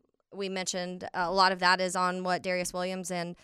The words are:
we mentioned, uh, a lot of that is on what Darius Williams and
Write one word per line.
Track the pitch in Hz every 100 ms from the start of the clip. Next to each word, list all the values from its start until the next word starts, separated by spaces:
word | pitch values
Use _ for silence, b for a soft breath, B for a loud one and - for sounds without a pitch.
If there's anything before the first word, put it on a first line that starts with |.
| _ _ _
we | 185 196
mentioned, | 190 185 185 180 180 -
uh, | - 170
a |
lot | 190 185
of | 185
that | 180 185
is | 185 185
on | 180 185
what | 185 180
Darius | 190 180 175
Williams | 180 180 185 175
and | 180 170 175